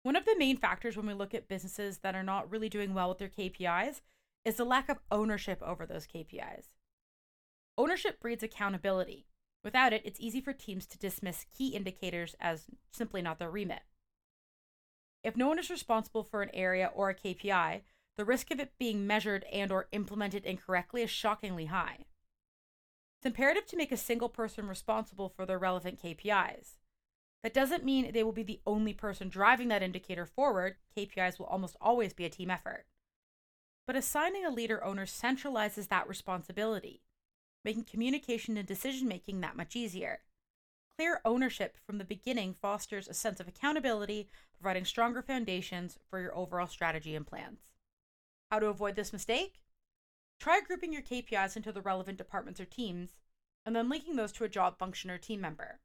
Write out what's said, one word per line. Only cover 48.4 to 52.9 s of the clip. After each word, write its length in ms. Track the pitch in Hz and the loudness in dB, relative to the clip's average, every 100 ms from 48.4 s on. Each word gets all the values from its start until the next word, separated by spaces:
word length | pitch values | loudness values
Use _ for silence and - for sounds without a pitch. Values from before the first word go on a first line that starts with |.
| _ | _
How 80 | 214 | 2
to 80 | 214 | 2
avoid 280 | 202 202 202 | 2 -2 -2
this 160 | 202 | -4
mistake? 500 | 202 - 240 190 - _ _ _ _ _ _ _ _ | -6 0 0 0 -8 _ _ _ _ _ _ _ _
Try 200 | 302 370 | 4 4
grouping 340 | 403 359 349 | 4 -6 -4
your 80 | 294 | -6
K 220 | - 254 | -4 -6
P 120 | - 208 | 0 0
Is 200 | 190 220 | 0 -2
into 160 | 214 | -6
the 100 | 202 | -4
relevant 380 | 196 185 185 196 | -2 -2 -2 -8
departments 400 | 185 196 185 180 | -6 -6 -6 -12
or 60 | 185 | -10
teams, 500 | - 226 | -6 -4